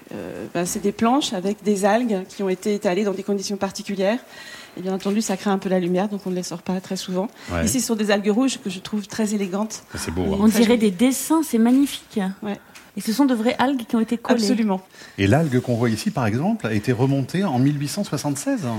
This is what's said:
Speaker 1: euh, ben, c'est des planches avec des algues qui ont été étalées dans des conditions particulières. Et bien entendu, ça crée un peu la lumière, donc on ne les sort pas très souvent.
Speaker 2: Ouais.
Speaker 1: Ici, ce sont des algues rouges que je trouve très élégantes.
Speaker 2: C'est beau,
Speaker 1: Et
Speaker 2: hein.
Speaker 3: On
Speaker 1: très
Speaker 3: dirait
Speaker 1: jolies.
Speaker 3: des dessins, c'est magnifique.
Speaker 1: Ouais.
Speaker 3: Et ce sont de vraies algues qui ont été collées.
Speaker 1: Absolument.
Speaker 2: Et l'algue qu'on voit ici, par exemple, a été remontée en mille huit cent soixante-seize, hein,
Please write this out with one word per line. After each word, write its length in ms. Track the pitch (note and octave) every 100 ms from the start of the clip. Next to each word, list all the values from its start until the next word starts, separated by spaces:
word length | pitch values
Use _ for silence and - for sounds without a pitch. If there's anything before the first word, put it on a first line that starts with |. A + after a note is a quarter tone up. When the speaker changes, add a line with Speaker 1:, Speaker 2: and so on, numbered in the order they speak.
| -
Speaker 1:
euh, 320 | G#2 F2 - -
ben, 120 | E3+ F3
c'est 160 | G#3+
des 100 | G3+
planches 420 | - A3+ C#4 D#4
avec 300 | F#3+ F#3+ G#3
des 220 | F#3+ G3+ G3
algues 380 | A3 B3 F#3+ F#3+
qui 140 | -
ont 60 | G3
été 240 | F3+ G#3+
étalées 300 | G3+ G3+ F3+
dans 100 | G#3
des 100 | G3
conditions 340 | G3+ G3+ F#3+ G3
particulières. 600 | G3 G3+ G#3 G3 F#3+ B3 - - - - - -
Et 40 |
bien 120 | F#3
entendu, 280 | F#3+ G3+ G#3
ça 160 | A3 F#3
crée 120 | G3+
un 80 | F#3+
peu 120 | F#3+
la 100 | F#3
lumière, 280 | F3 F3+ G#3
donc 140 | G3+ F#3
on 20 |
ne 60 | F#3
les 80 |
sort 180 | F3+ F3
pas 180 | - F#3
très 160 | - F#3+
souvent. 320 | - F3+ A3 - -
Speaker 2:
Ouais. 140 | - A#3
Speaker 1:
Ici, 140 | B3+
ce 60 | A#3
sont 80 | A3
des 160 | G#3
algues 180 | G3+ G#3
rouges 300 | G3+ C4+ -
que 60 | G3+
je 100 | F#3
trouve 280 | - G#3+ G3
très 260 | - G#3
élégantes. 500 | G#3 G3 G3 A3 - - -
Speaker 2:
C'est 180 | -
beau, 80 | F2
Speaker 1:
Et 40 | F2+
Speaker 2:
hein. 100 | G3+
Speaker 3:
On 100 | G#3+
Speaker 1:
très 100 | G#3
Speaker 3:
dirait 160 | A3+ A#3+
Speaker 1:
jolies. 160 | G#3+
Speaker 3:
des 0 |
dessins, 500 | F3 B3+ B3+ - D#4+
c'est 140 | D4+ A3+
magnifique. 640 | A#3 C4 C#4+ - - A3 F#3+ G3
Speaker 1:
Ouais. 160 | G#3+ G3 - - - G#3
Speaker 3:
Et 60 |
ce 100 | A3+
sont 140 | G#3+ C#4
de 80 |
vraies 220 | A#3 A3+ -
algues 280 | B3 C4+ A3
qui 80 | A#3
ont 40 |
été 180 | A3 A#3
collées. 220 | - A#3
Speaker 1:
Absolument. 420 | G3+ A3+ G#3+ F#3+ - - - -
Speaker 2:
Et 80 | G2
l'algue 340 | C#3 D#3+ B2
qu'on 140 | B2 A#2
voit 140 | A#2+
ici, 220 | A2 -
par 160 | - A#2
exemple, 400 | A#2+ F#3 A3+ A2
a 60 |
été 180 | G#2+ C3
remontée 520 | A#2 C3+ C#3 A#2+ F3
en 140 | G3 B2
mille 220 | C#3 D3
huit 80 | C#3+
cent 160 | G3+
soixante-seize, 640 | G3 C#3+ D3 C#3 C4+ C4
hein, 120 | B2+